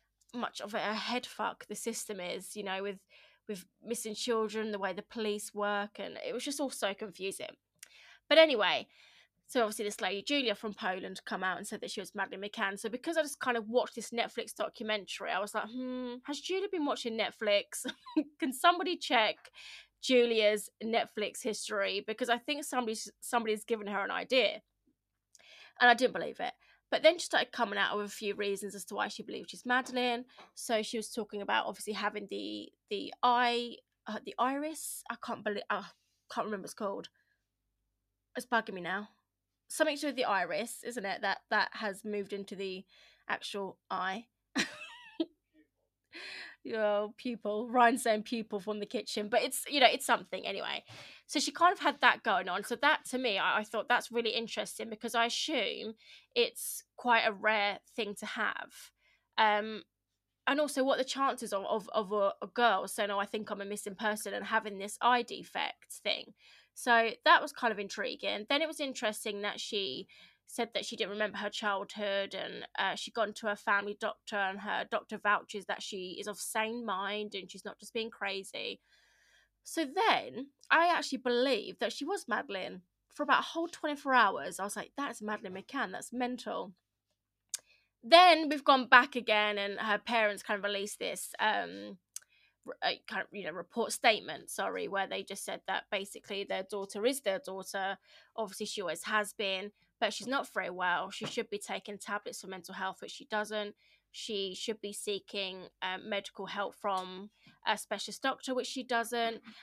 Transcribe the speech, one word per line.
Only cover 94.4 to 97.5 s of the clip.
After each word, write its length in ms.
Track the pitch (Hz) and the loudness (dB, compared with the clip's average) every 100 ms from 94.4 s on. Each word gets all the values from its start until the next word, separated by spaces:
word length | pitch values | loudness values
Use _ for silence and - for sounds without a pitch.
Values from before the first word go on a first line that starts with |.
| - | -8
sorry, 380 | - 196 185 170 | -4 -2 -2 -2
where 180 | 196 190 | -2 -2
they 160 | 190 | -4
just 240 | 190 196 - | -6 -8 -8
said 160 | 190 - | -8 -4
that 160 | 190 - | -6 -4
basically 520 | 202 202 - - 196 | -6 -6 -12 -8 -6
their 200 | 196 190 | -4 -6
daughter 420 | 190 208 196 208 233 | -4 -6 -6 0 0
is 160 | 269 | 0
their 160 | 208 185 | 0 -2
daughter. 640 | 190 | -4